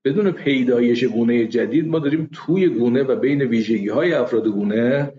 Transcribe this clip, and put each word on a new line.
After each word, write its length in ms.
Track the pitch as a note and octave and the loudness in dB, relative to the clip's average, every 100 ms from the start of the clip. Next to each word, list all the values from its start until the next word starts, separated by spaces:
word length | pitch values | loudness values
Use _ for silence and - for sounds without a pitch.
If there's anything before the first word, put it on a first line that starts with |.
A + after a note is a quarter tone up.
بدون 260 | C3+ D#3+ G3 | -2 0 0
پیدایش 720 | - C#3+ C3+ B2 A#2+ A#2+ A#2+ | 0 0 0 2 2 2 2
گونهٔ 420 | B2 A2 A#2 A#2+ A2 | 0 0 0 2 0
جدید. 420 | A#2 G#2+ C#3+ D#3+ | 0 0 0 0
ما 100 | D#3+ | -2
داریم 300 | C#3+ D#3 D#3 | -2 -2 -4
توی 360 | - - F#3 F3 | -8 -2 0 2
گونه 340 | A#2 A#2+ B2 | 2 0 0
و 140 | C3 A2 | 0 0
بین 260 | B2+ C#3+ | 0 0
ویژگی‌های 720 | B2+ A2+ G#2+ A2 G2+ A2+ F3 | 0 0 0 -2 0 0 0
افراد 320 | D3 - A2+ A2 | 0 0 0 0
گونه 680 | G2+ G#2 A2+ A#2+ C#3 C#3+ | 0 -2 0 0 0 -2